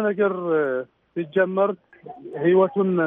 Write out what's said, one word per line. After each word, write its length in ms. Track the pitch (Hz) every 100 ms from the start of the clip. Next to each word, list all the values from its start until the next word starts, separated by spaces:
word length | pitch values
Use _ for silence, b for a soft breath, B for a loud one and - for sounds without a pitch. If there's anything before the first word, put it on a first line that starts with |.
ነገር 300 | 208 190 202 185 175 156 143 127 127 _ _ 170
ሲጀመር 560 | 160 190 185 190 202 190 _ - - - - 147
ህይወቱን 540 | 165 185 190 196 190 175